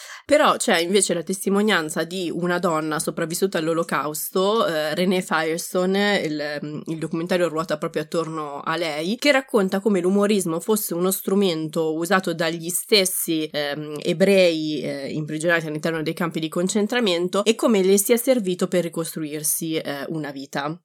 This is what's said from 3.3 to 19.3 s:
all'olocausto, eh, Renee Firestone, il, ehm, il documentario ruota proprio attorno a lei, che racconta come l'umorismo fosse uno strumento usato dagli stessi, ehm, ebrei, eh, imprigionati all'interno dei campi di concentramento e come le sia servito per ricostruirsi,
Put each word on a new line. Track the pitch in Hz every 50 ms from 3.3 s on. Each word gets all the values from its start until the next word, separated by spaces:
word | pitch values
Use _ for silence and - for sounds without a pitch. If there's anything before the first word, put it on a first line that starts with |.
| - - 190 190 - 175
all'olocausto, | 160 160 165 165 170 - 175 147 135 151 151 - - - - 190 190 202 214 226 220
eh, | 170 165 156 151 156 156
Renee | 170 185 185 185 185
Firestone, | 185 - 180 160 160 160 160 175 - - - 185 180 185 190 196 202 208 202 - -
il, | 156 151 147
ehm, | 147 147 147 143 147 147 151 151 -
il | - 160 160
documentario | 160 151 160 165 165 180 185 175 175 165
ruota | 151 156 160 - 156
proprio | 151 165 165 - 165
attorno | 151 156 - 170 165 156 160 156 151 143 143 143
a | - - 160
lei, | 165 175 160 143 151 160 185 226
che | 240 - 294
racconta | 269 262 269 - - 220 190 190 196 196
come | 196 226 202 180
l'umorismo | 170 185 202 202 202 202 220 196 180 170 160 170
fosse | - - 220 214 - - 175
uno | 170 180 190
strumento | 190 - - 208 190 202 202 185 165 160 156 151 156 170 160 160 156
usato | 160 170 165 196 185 190 175
dagli | 165 160 170 165 170 170 160 170
stessi, | 180 - - - 226 202 185 185 - - - 170 165 156 156 151
ehm, | - 147 147 143 143 156 151 151 151 147
ebrei, | - - 175 160 196 202 196 190 185 175 165 160 156 156 151 135
eh, | - 143 143 139 139 -
imprigionati | - 156 151 147 156 156 156 175 170 165 160
all'interno | 156 151 156 160 170 165 160
dei | 151 156 165
campi | - 180 160 151 170
di | 160 156
concentramento | - 180 180 185 - 214 202 214 247 247 233 196 175 170 175 180 196 196 202
e | 214 226
come | - 339 262 220 196
le | 185 190 196 208
sia | - - 233
servito | 240 - 269 254 247 196 185 180 180 190 180
per | - 180 170
ricostruirsi, | 170 - 165 160 156 - 160 156 147